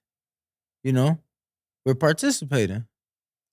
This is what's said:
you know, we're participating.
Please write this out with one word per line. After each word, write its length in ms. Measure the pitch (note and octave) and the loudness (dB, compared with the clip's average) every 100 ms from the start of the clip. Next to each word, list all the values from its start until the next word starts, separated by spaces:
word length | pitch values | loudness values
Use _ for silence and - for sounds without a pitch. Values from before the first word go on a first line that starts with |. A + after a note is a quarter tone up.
| _ _ _ _ _ _ _ _ | _ _ _ _ _ _ _ _
you 100 | C3+ | -2
know, 260 | B2+ C#3 D#3+ _ _ _ _ _ _ | 2 2 0 _ _ _ _ _ _
we're 100 | C3 | -2
participating. 920 | C3 D#3 D#3+ C#4 B3+ C#3+ C3+ G2 G2+ A2+ _ _ _ _ _ _ | 0 2 2 0 -2 -2 0 0 -2 -10 _ _ _ _ _ _